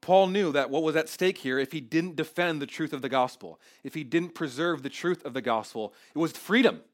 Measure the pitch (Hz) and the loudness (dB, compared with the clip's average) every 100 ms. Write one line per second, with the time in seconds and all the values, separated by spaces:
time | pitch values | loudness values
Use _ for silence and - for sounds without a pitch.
0 | - 185 190 190 185 143 131 139 160 156 | 6 6 6 2 2 2 2 0 2 0
1 | 156 - 185 185 131 131 135 160 120 156 | -2 0 0 0 -2 -2 -2 -4 -2 -2
2 | 180 156 156 - 175 156 139 - 156 143 | -2 -4 -6 -2 -2 0 -6 -6 -6 -4
3 | 131 131 127 - 90 80 _ _ 135 160 | -2 0 0 -2 -18 -18 _ _ -12 -10
4 | 139 170 175 - 160 123 170 160 135 - | -2 0 0 -6 -6 -2 -2 -2 -6 -6
5 | 170 175 147 127 117 113 104 117 107 - | -2 -2 -4 -6 0 0 -2 -8 -8 -10
6 | - - 160 - - 220 233 - - | -12 -2 -2 -2 2 4 4 2 -14